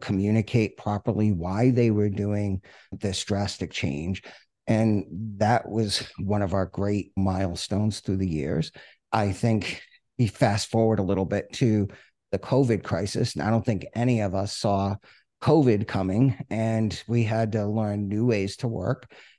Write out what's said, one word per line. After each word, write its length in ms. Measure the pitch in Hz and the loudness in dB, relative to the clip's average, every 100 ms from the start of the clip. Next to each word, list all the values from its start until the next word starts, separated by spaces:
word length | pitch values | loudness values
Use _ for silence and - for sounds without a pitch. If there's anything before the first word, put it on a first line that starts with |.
communicate 760 | - 98 101 110 104 123 107 - | -2 0 2 2 2 2 0 -2
properly 540 | - 104 - 104 107 | -4 -2 -2 0 2
why 400 | 92 87 95 127 | 0 -2 0 2
they 200 | 123 117 | 4 2
were 180 | 104 104 | 2 0
doing 520 | 98 104 104 101 95 - - _ | -2 -2 -2 -2 -4 -8 -20 _
this 320 | 98 104 95 | -8 -6 -6
drastic 480 | - 101 101 - 87 | -4 -2 -2 -6 -8
change. 500 | - 80 71 82 95 - - _ _ - | -4 -4 -4 -4 -6 -10 -20 _ _ 0
And 380 | 110 110 104 - 90 110 101 | 2 4 2 -2 -8 -8 0
that 300 | 107 120 - | 2 2 0
was 400 | 107 107 - - - | -2 0 -2 -6 -6
one 220 | 98 104 | -2 0
of 120 | 98 | 0
our 140 | 95 95 | 0 -2
great 440 | - 101 104 - - | -2 -2 -2 -2 -2
milestones 840 | 95 92 95 85 - 98 107 104 | 0 0 -2 -4 -4 -2 0 -2
through 160 | - 95 | -2 -2
the 120 | 92 | 0
years. 420 | 78 71 85 156 - - _ _ | -2 -2 -2 -4 -8 -20 _ _
I 200 | 110 104 | -2 0
think 500 | 90 120 110 - - - _ _ - | 0 2 2 -2 -8 -14 _ _ -2
you 100 | 117 | -2
fast 420 | - 117 101 - | 2 2 2 0
forward 300 | 113 113 107 | 2 2 2
a 40 | |
little 220 | 92 95 92 | 2 0 0
bit 260 | 101 - | -2 -4
to 340 | - 113 107 98 - - _ _ | -2 2 2 0 -4 -20 _ _
the 80 | 95 | -6
covid 440 | - 127 131 107 | 0 2 4 2
crisis, 500 | - 87 101 - - | 0 -4 -2 -2 -2
and 100 | - | -2
I 60 | 87 | 0
don't 160 | 113 107 | 2 2
think 200 | 101 - | -2 -4
any 280 | - 120 120 | -2 2 2
of 120 | 104 95 | 0 -2
us 200 | 101 - | -4 -2
saw 400 | 107 98 98 104 - - _ _ | 0 2 0 -4 -8 -20 _ _
covid 460 | - 156 131 104 107 | 4 4 6 4 2
coming, 480 | - 95 101 135 - - | -2 0 4 2 2 -4
and 540 | 104 113 110 110 92 - | -2 0 0 0 -4 -2
we 160 | 117 | 0
had 280 | 110 113 110 | 2 0 0
to 140 | 110 104 | 0 0
learn 420 | 107 107 101 101 | 0 -2 -2 -2
new 180 | 104 120 | 0 2
ways 320 | 107 98 - | 2 0 -4
to 100 | 123 | -6
work, 440 | 110 90 - - - - | -2 -2 -4 -6 -20 -20